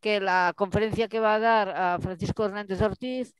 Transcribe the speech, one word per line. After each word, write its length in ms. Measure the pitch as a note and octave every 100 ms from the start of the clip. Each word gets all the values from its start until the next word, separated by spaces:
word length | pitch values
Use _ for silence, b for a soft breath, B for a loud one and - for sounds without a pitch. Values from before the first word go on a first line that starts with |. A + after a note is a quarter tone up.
que 200 | G#3+ G#3
la 320 | F#3+ F#3 F3+
conferencia 540 | - G3 G#3 A3 G#3 A3+
que 120 | A3+
va 140 | A3 G#3+
a 20 |
dar 280 | A3+ A3+ G3
a 280 | D#3+ F3+ F3
Francisco 460 | F#3 F3+ - -
Hernández 360 | G#3+ G3+ G3+ F#3
Ortiz 520 | G#3+ F#3+ B3+ B3+ A#3+